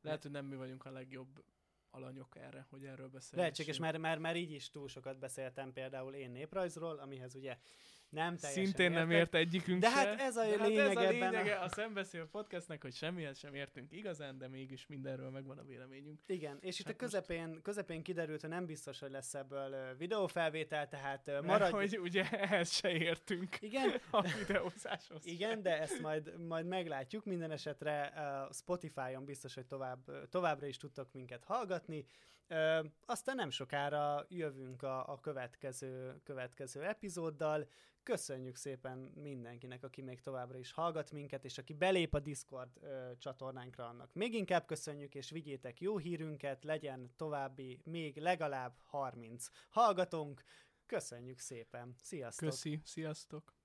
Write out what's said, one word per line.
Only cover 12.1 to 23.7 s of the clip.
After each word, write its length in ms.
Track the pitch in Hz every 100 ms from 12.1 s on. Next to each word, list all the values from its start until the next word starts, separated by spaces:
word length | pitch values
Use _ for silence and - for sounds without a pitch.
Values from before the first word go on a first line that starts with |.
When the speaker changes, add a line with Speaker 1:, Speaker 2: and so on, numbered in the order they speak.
| 175 160
Speaker 1:
Podcastnek, 560 | 202 208 180 175 151
hogy 120 | 135
semmihez 440 | 123 156 175 151 135
sem 160 | 147
értünk 380 | 139 139 - 135
igazán, 460 | 156 208 160 143 131
de 100 | 131
mégis 380 | 131 135 131 -
mindenről 440 | 143 135 131 131
megvan 280 | 135 135 131
a 40 |
véleményünk. 560 | 135 123 127 135 143 151 -
Speaker 2:
Igen, 320 | 185 151 143
és 180 | 185 175
itt 80 | 170
Speaker 1:
Hát 80 |
Speaker 2:
a 80 | -
Speaker 1:
most 100 | 247
Speaker 2:
közepén, 480 | 202 - 170 165 160
közepén 400 | 156 165 175 165
kiderült, 380 | 165 175 165 151
hogy 100 | 156
nem 160 | 170 175
biztos, 320 | 156 - 135
hogy 120 | 139
lesz 240 | 135 131
ebből, 380 | 143 135 139 135
ö, 240 | 135 131 131
videófelvétel, 920 | 170 214 185 - 165 156 151 151 143
tehát, 400 | 143 139 139 -
ö, 40 |
Speaker 1:
Mert 120 | 143 165
Speaker 2:
maradj- 260 | 202 196
Speaker 1:
hogy 240 | 202 202 214
ugye 260 | 175 180
<laughs> 240 | 170 226 196
ehhez 220 | 196 170
se 180 | - 202
értünk 680 | 170 165 165 - 180 180 -
Speaker 2:
Igen. 280 | 214